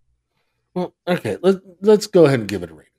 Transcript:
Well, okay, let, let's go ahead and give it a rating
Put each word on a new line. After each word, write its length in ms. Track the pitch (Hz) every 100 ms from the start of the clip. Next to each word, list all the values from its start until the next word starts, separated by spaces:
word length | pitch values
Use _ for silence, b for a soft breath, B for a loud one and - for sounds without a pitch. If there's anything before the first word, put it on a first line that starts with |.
| _ _ _ _ _ _ _
Well, 200 | - 180 - -
okay, 300 | 175 113 92
let, 200 | 180 190 196 175
let's 280 | 196 208 208
go 180 | 185 151
ahead 160 | 135
and 80 | 104
give 120 | 98
it 100 | 87
a 20 |
rating 180 | 80 _